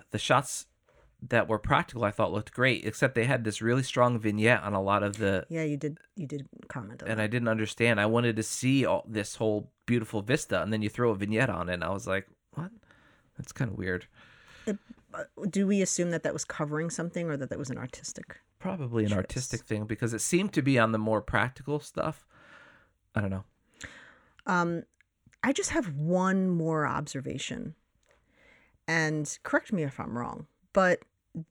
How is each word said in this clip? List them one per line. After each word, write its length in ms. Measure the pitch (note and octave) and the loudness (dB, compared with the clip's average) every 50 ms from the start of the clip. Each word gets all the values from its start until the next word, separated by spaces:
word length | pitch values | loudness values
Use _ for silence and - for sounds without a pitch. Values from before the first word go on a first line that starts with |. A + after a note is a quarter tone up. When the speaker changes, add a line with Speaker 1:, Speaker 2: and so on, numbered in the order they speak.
| - _ | -6 _
Speaker 1:
the 60 | - | -6
shots 480 | A#2 - - C3+ B2+ - - - - - _ _ _ _ _ _ _ _ _ _ _ - | -4 2 4 4 4 4 0 -8 -10 -10 _ _ _ _ _ _ _ _ _ _ _ -6
that 200 | B2+ A#2 A#2 G2 - | 2 2 2 4 4
were 100 | A2 G#2 | 0 0
practical, 460 | - - D3 E3 F3 - - A#2 A#2 | 2 2 2 2 2 0 -4 -2 -2
I 60 | G#2 | 0
thought 200 | - - G#2+ E2+ | 2 0 0 0
looked 220 | F2+ G#2 - - - | 0 -4 -4 -6 -2
great, 320 | - B2+ C3 A#2+ - - | 2 2 2 2 2 -2
except 300 | G#2+ - - C#3+ B2+ B2+ | -6 -2 0 0 0 2
they 100 | A#2 A2+ | 2 2
had 180 | B2+ C#3 A#2 A2+ | 2 2 0 0
this 180 | G#2+ G#2 - | -2 -4 0
really 220 | A2 A#2 A#2+ C3+ C3 | 0 2 2 2 0
strong 340 | - - C3 B2 B2 B2 | 0 2 4 4 4 4
vignette 460 | A2 G#2+ G#2+ G#2 G#2+ G#2+ A#2 B2 G#2 - | 2 0 0 2 4 4 6 4 4 2
on 100 | G#2 G2+ | 0 -2
a 80 | G2 | 0
lot 220 | F#2+ G2 G2+ G2+ G2+ | 2 2 2 2 2
of 140 | G2+ G2 | 0 -2
the 280 | G#2+ A2 G2 G2 F#2 - - | 0 2 2 2 2 -2 -4
Speaker 2:
Yeah, 140 | E3 E3 D#3+ | -6 -4 -2
you 120 | D3+ D3 | -2 -2
did, 220 | C#3 D3 D3 D3 - - _ _ | -2 -4 -6 -8 -8 -16 _ _
you 100 | G3+ E3 | -12 -10
did 220 | C3 D3 C#3+ C#3 - - - - - | -8 -8 -10 -10 -12 -18 -20 -18 -12
comment 340 | - C3 G#2 G2+ A#2+ - - | -10 -10 -10 -10 -12 -10 -6
on 60 | - | -4
Speaker 1:
and 100 | A2+ G#2+ | 0 0
Speaker 2:
that. 40 | G#2+ | 0
Speaker 1:
I 40 | |
didn't 220 | G#2+ A2 B2 A#2+ A#2 | 0 0 0 2 2
understand. 500 | A2+ A2 A2 G#2 - - A#2 A#2 A2+ G#2 | 2 0 0 -4 0 2 4 4 6 4
I 60 | G2+ | 4
wanted 320 | A2 A2+ A#2+ A#2+ A#2+ A2 | 4 4 4 2 2 2
to 60 | A2 A2 | 0 -2
see 420 | - - - B2+ B2+ C3+ C3+ A#2+ | -4 -4 0 2 4 4 4 4
all, 180 | D#2+ F2+ - - | 4 2 0 -2
this 280 | - A2+ G#2+ G2+ - - | -4 -4 -4 -4 -4 -4
whole 360 | - A2+ A2 G#2+ G#2 G#2+ - _ _ _ | -2 0 0 0 0 -4 -6 _ _ _
beautiful 360 | - A#2+ A#2+ A2 - - G#2+ | 0 0 0 0 0 -4 -4
vista, 400 | G2 A2 C3 B2+ - - G#2 F2+ E2 | 0 0 0 0 0 -2 -2 0 0
and 80 | G2+ | 0
then 100 | A2 G#2+ | 0 0
you 80 | G#2+ G#2 | 0 -2
throw 220 | - - B2 A#2 | 0 2 2 2
a 40 | G#2+ | 2
vignette 340 | G2 G2+ G2+ G#2+ A2 C3 B2+ | 0 -2 0 2 2 2 2
on 180 | F#2 F2 F2 F2 | 0 -2 -4 -4
it, 40 | F2+ | -4
and 100 | F2 E2 | -4 -2
I 60 | E2 | -4
was 180 | G2 G2 - | -4 -4 -2
like, 200 | F#2+ F#2+ G2 - _ _ _ _ _ - | -2 -2 -2 -2 _ _ _ _ _ -10
"What? 180 | C#3+ E3 G3 A#3 A3 _ _ - _ _ _ _ _ _ _ _ | -10 -10 -10 -12 -18 _ _ -20 _ _ _ _ _ _ _ _
That's 140 | - - - | -14 -14 -14
kinda 220 | - - C#3 A2 F#2+ | -6 -6 -6 -6 -4
weird." 320 | G2 F#2 F#2 F2+ F2+ - - _ - - - - - - - - - - | -6 -4 -2 -2 -4 -4 -10 _ -20 -20 -20 -20 -20 -20 -20 -20 -8 -6
Speaker 2:
It, 120 | - G3+ G3+ _ _ - - _ _ - | -6 -6 -6 _ _ -20 -20 _ _ -12
uh, 120 | E3 D3 - _ - F3+ F#3+ | -12 -12 -12 _ -6 -6 -2
do 180 | - F#3+ G3+ | 0 2 2
we 140 | F#3+ G3+ G3 F#3+ | 4 4 2 2
assume 260 | - - - F3 F3 | 0 0 0 0 0
that 120 | E3+ D#3 - | 0 -2 -2
that 80 | D3 C#3+ | -2 -4
was 120 | D3+ - | -4 -6
covering 440 | - - - D#3 D3 D3+ D3+ E3 E3+ | -8 -4 -4 -4 -2 -2 -4 -4 -4
something 400 | D#3+ - D#3+ E3+ - F3+ E3+ E3 | -4 -4 -6 -4 -4 -4 -4 -2
or 60 | D3 | -4
that 120 | C#3 C3+ - | -4 -4 -6
that 100 | - - | -6 -6
was 100 | C#3 B2+ | -6 -6
an 80 | B2 | -6
artistic 600 | A#2+ A#2 C3 - - - - - - - - - - _ _ _ | -8 -8 -12 -12 -12 -14 -12 -12 -12 -14 -16 -18 -20 _ _ _
Speaker 1:
Probably 460 | _ - F#3 G3 F3 C#3 A#2+ A#2 A2+ G#2+ | _ -8 -6 -6 -4 -6 -2 2 2 2
an 60 | G#2 | 4
Speaker 2:
choice? 80 | G#2 | 2
Speaker 1:
artistic 440 | G2 G2 - - - B2+ - - A#2+ - | 0 0 -2 -4 -6 -6 -4 -6 -8 -4
thing, 200 | - A2 G#2 G#2 | -4 -4 -4 -2
because 280 | G#2+ A2 - B2+ A2+ A#2 | -4 -2 -2 -2 -2 -2
it 60 | G#2+ | -2
seemed 320 | - - - F3 G3 G3+ - | -2 2 2 2 2 2 0
to 80 | D#3 C3+ | 0 2
be 160 | C3+ C#3 A#2+ | 4 6 6
on 120 | A2+ A2+ A2+ | 6 4 4
the 40 | |
more 240 | G#2+ G#2+ A2 A2 G#2+ | 0 2 2 0 0
practical 580 | - - - A2 G#2+ B2+ C3 - C3+ C#3+ D3 D3 | 0 0 0 0 0 0 -4 -10 -6 -6 -6 -6
stuff. 440 | - - - - - D#3 D#3 - _ _ _ - - - - - - - - - _ _ _ _ _ _ _ | -6 -8 -6 -4 -4 -4 -4 -6 _ _ _ -20 -20 -20 -20 -20 -20 -20 -20 -20 _ _ _ _ _ _ _
I 80 | A2 | -2
don't 80 | G#2 G2 | -2 -2
know. 120 | F#2+ F#2+ - _ _ _ _ _ _ _ - - - - - - - _ _ _ _ - _ | -4 -6 -8 _ _ _ _ _ _ _ -18 -16 -16 -20 -20 -20 -20 _ _ _ _ -10 _
Speaker 2:
Um, 360 | - F#3 F3 F3 E3+ E3+ E3 - _ _ _ _ _ _ _ _ - _ _ - | 0 2 2 2 2 0 -2 -6 _ _ _ _ _ _ _ _ -20 _ _ 0
I 100 | A#3+ C#4 | 0 2
just 160 | - F#4+ - | 2 0 0
have 240 | - E4 B3+ F3+ C#3 | 0 0 0 0 -4
one 540 | C#3+ D3+ E3 F3+ F3+ F#3 F#3+ F#3+ F#3+ F#3+ F#3 | -2 0 2 2 4 4 4 4 4 4 4
more 380 | F3+ E3+ D#3+ D#3+ D#3+ D#3 D3 | 2 2 2 2 2 2 2
observation, 880 | B2+ C3 C#3+ D3+ - - F3+ C#3+ C3+ - - - - - - - D3+ D#3+ _ _ _ _ _ _ _ _ _ _ _ _ _ _ - - _ _ _ _ _ _ | 0 0 -2 -4 -4 -6 -6 -6 -4 -6 -6 -6 -6 -6 -8 -8 -10 -12 _ _ _ _ _ _ _ _ _ _ _ _ _ _ -20 -20 _ _ _ _ _ _
and 500 | - D#3+ E3 D#3 D#3 D#3 D3+ D3 - - - _ | 0 2 2 2 2 0 0 -2 -4 -8 -10 _
correct 280 | - - - - - | 0 0 0 0 0
me 120 | A3 F3+ D3+ | -2 0 0
if 160 | C3+ - - | -2 -4 -6
I'm 180 | - - A2+ | -8 -6 -4
wrong, 300 | A#2+ A#2+ - - - D#3 - _ _ _ _ _ | -4 -4 -6 -8 -10 -14 -16 _ _ _ _ _
but 280 | G3 F#3 F3+ F3 - - _ _ _ _ _ _ E3+ D#3+ - | 4 6 6 4 2 -2 _ _ _ _ _ _ -12 -12 -4